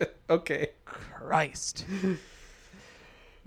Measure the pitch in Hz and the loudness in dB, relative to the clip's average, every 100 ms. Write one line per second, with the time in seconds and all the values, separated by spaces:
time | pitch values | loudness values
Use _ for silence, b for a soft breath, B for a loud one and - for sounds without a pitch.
0 | 170 - - 165 170 143 147 - - - | -2 -2 4 4 4 0 -2 -4 -16 -14
1 | - - 139 160 147 - - - 180 196 | -14 -10 2 2 2 -2 -6 -6 -4 0
2 | 190 170 B B B B B B B B | 0 0 B B B B B B B B
3 | B B B B | B B B B